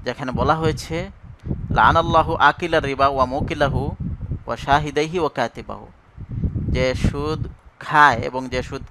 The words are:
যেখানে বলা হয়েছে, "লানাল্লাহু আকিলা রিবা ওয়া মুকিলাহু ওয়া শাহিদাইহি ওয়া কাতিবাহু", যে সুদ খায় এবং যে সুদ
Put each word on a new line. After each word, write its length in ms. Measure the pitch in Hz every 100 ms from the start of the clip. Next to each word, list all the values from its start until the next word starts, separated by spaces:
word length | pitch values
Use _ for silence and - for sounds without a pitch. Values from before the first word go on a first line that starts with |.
| 123
যেখানে 260 | 120 131
বলা 240 | 120 135 160
হয়েছে, 420 | 160 139 - 160 190 - - - - - - -
"লানাল্লাহু 560 | 117 165 170 165 160 165
আকিলা 440 | 143 - 175 160
রিবা 280 | 139 135 139
ওয়া 180 | 135 127
মুকিলাহু 560 | 139 - - 143 135 143 - - - - - -
ওয়া 120 | 117
শাহিদাইহি 600 | - 143 151 139 156 180
ওয়া 120 | 147 -
কাতিবাহু", 500 | 117 123 110 104 113 - _ - - - - - - 127
যে 100 | 127 127
সুদ 440 | - 143 147 156 - - _ -
খায় 400 | - 151 147 117
এবং 220 | 143 127 127
যে 120 | 127
সুদ 200 | - 135 -